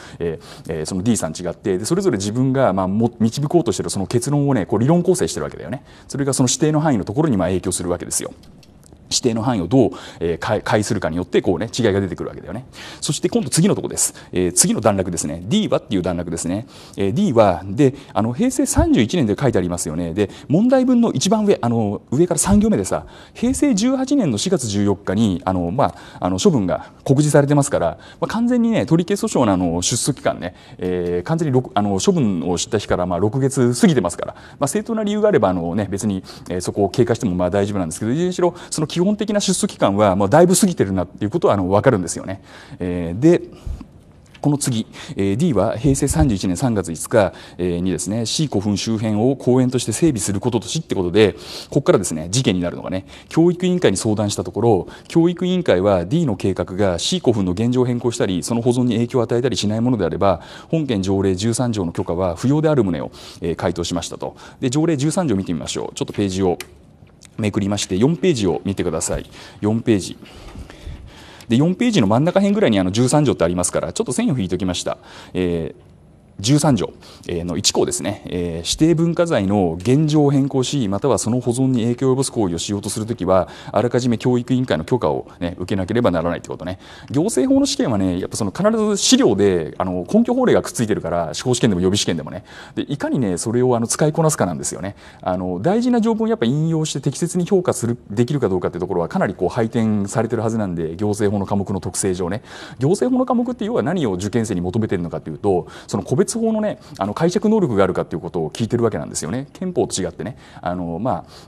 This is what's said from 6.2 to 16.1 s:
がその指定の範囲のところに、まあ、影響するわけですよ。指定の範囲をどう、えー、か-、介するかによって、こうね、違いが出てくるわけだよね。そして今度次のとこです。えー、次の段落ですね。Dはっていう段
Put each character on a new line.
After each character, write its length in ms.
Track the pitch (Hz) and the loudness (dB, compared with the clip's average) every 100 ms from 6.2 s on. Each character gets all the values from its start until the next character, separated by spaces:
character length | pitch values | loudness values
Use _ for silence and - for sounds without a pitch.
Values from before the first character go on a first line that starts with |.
が 80 | 139 | -2
そ 100 | 131 | 2
の 60 | 123 | 2
指 120 | - | 2
定 120 | 156 | 2
の 80 | 151 | 2
範 140 | 156 | 2
囲 40 | 117 | 2
の 60 | |
と 100 | 85 | 0
こ 80 | 107 | 0
ろ 60 | 160 | 2
に、 80 | 101 | 2
ま 100 | 85 | 2
あ、 20 | |
影 140 | 92 | 0
響 100 | 92 | -2
す 100 | 87 | -4
る 60 | 87 | -2
わ 100 | 87 | -4
け 60 | |
で 60 | - | -4
す 120 | - | -6
よ。 100 | - - - - - - - - - | -6 -14 -20 -20 -20 -20 -20 -20 -6
指 80 | - | -2
定 140 | 123 | 0
の 80 | 113 | 0
範 160 | 117 113 | -2 -2
囲 20 | |
を 80 | 85 | 2
ど 200 | 131 104 | 4 4
う、 20 | - - - | 2 -16 -6
え 140 | 85 | -4
ー、 40 | 80 | -4
か-、 220 | - 104 | -2 -2
介 200 | - 110 | 0 0
す 100 | 104 | 0
る 80 | 104 | -2
か 100 | 87 | -2
に 60 | 82 | -4
よ 60 | |
っ 40 | 90 | 0
て、 160 | 101 | 0
こ 120 | 104 | 2
う 40 | 82 | 0
ね、 100 | - - | -2 0
違 60 | |
い 100 | 110 | 2
が 80 | 98 | 2
出 80 | 95 | 0
て 80 | 85 | -4
く 80 | |
る 60 | 80 | -10
わ 40 | |
け 60 | - | -10
だ 60 | - | -12
よ 40 | |
ね。 140 | 104 135 - - - | -12 -14 -18 -18 -10
そ 120 | - | -6
し 80 | 151 | -4
て 80 | 359 | 0
今 160 | 240 | -2
度 60 | 156 | -2
次 180 | - 190 | 0 2
の 60 | |
と 80 | 123 | 2
こ 60 | - | -4
で 80 | - | -4
す。 180 | - - - | -6 -6 -6
え 160 | - 90 | -2 0
ー、 40 | |
次 220 | 85 180 | 2 0
の 60 | 226 | 2
段 160 | 113 98 | 2 2
落 140 | 92 | 0
で 80 | 82 | -4
す 80 | 76 | -6
ね。 160 | 82 | -6
D 240 | 90 202 196 | -2 0 2
は 100 | - | -2
っ 40 | |
て 120 | - | -2
い 40 | 98 | -2
う 40 | |
段 140 | 90 | 0